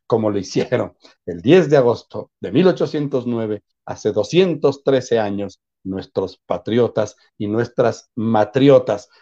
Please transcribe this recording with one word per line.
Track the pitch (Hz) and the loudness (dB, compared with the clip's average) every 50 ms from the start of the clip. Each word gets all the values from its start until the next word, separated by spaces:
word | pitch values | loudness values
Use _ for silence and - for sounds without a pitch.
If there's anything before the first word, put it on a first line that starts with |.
| _ | _
como | - 117 110 110 107 | -2 0 0 2 0
lo | 101 101 | -2 -2
hicieron | 92 - - 127 113 - 127 117 104 90 - _ - - _ _ _ | -6 -4 -4 -4 -2 -2 -2 -2 -2 -6 -10 _ -20 -20 _ _ _
el | - 87 85 | -10 -10 -2
diez | 82 117 165 190 151 147 | 2 4 6 6 6 4
de | 151 | 4
agosto | 143 123 120 113 - - _ - 107 104 - _ _ | 4 4 2 0 -2 -6 _ -14 -14 -14 -16 _ _
de | - 92 | -10 -2
mil | 95 147 180 | 0 2 4
ochocientos | 175 165 170 170 143 - 151 147 143 143 127 117 | 4 2 2 -2 -4 -4 -6 -4 -4 -4 -4 -4
nueve, | 120 120 117 113 107 107 101 - _ _ _ _ | -4 -4 -4 -4 -4 -6 -8 -10 _ _ _ _
hace | - 104 - - 110 | -14 -12 -6 -4 -2
doscientos | 101 135 - - - 170 190 180 160 147 156 143 139 - | -2 -2 -2 0 2 2 2 2 0 0 -2 -2 -2 -2
trece | _ - 135 127 123 - 117 113 | _ 0 0 0 0 0 -2 0
años, | 107 101 98 98 101 98 - _ _ _ _ _ - | 0 -2 -4 -6 -8 -10 -12 _ _ _ _ _ -10
nuestros | 95 95 95 92 - _ 104 95 92 - _ _ | -8 -8 -8 -10 -8 _ -6 -6 -6 -8 _ _
patriotas | - 90 87 - 98 110 120 120 110 - 113 107 104 - _ _ _ _ | -6 -6 -6 -4 -2 0 0 0 0 0 -4 -4 -4 -8 _ _ _ _
y | - 104 | -8 -6
nuestras | 104 104 117 117 117 - - 123 113 101 - - _ _ | -4 -2 -2 -4 -2 -2 -2 -2 -2 -2 -6 -12 _ _
matriotas, | - 110 113 113 107 107 - - 131 135 143 135 127 127 113 104 101 - _ _ _ | -6 -2 0 2 2 0 0 2 4 6 6 6 6 4 2 -4 -6 -8 _ _ _